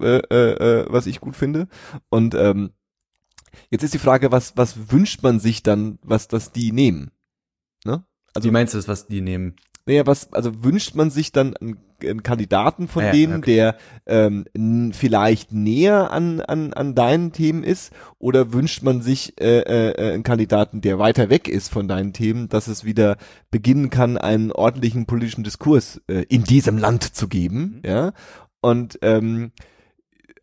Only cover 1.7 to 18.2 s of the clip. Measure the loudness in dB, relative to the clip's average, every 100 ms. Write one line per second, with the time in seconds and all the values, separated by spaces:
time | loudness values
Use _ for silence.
1.7 | -10 -20 -20 _ 0 0 2 2 2 -4
2.7 | _ _ _ _ _ _ _ -20 -20 -6
3.7 | -4 -2 -2 2 2 4 0 0 -2 -2
4.7 | -4 0 2 2 0 0 2 0 -2 0
5.7 | 0 -2 -8 -2 -2 -2 -6 -6 -6 -2
6.7 | 2 2 2 -6 _ _ _ _ _ _
7.7 | _ -8 -8 -8 _ _ -4 0 2 0
8.7 | -4 -6 -8 -8 -8 -6 -6 -8 -12 _
9.7 | -12 0 2 2 0 -2 -4 -4 -2 0
10.7 | 0 -2 -2 0 0 -2 0 0 -2 -10
11.7 | -12 _ -12 -8 -6 -4 -4 0 0 2
12.7 | -2 -4 -2 2 4 2 0 2 4 4
13.7 | 0 -10 -16 -2 2 2 0 -6 -4 0
14.7 | 0 -2 -2 0 2 2 0 -2 -4 0
15.7 | 2 4 2 0 -2 -2 -4 -4 -4 -4
16.7 | -6 -4 0 2 2 0 -2 -2 0 -2
17.7 | -4 -6 -20 -20 _